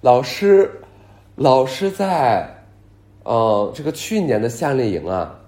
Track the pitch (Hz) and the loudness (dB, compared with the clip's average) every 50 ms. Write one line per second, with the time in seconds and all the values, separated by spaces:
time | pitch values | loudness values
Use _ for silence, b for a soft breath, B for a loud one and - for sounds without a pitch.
0 | - 127 123 123 127 - - - 202 202 196 196 196 - - - b b b b | 6 4 4 4 2 -2 -6 -2 4 4 6 6 4 2 -2 -14 b b b b
1 | b b b b b b - - - 131 131 131 131 135 131 - 196 196 190 - | b b b b b b -8 0 2 4 4 4 2 0 -2 -4 -4 -4 -2 -2
2 | 196 190 180 160 139 120 107 92 87 82 - - - - - _ _ _ _ _ | -2 -2 0 0 2 2 0 0 -4 -8 -14 -20 -20 -20 -20 _ _ _ _ _
3 | _ _ _ _ - - 117 113 113 110 107 104 104 - - - 143 151 151 - | _ _ _ _ -6 -2 0 0 2 2 2 0 0 -4 -6 -8 -8 -8 -8 -8
4 | - - 214 214 180 147 117 107 110 120 117 - 170 147 139 131 123 110 92 80 | -8 -4 -4 -2 0 0 -2 -2 -2 -4 -6 -4 -4 -2 -2 -2 -2 -2 -4 -4
5 | 73 87 92 92 80 - - - - | -6 -4 -4 -4 -6 -6 -12 -20 -20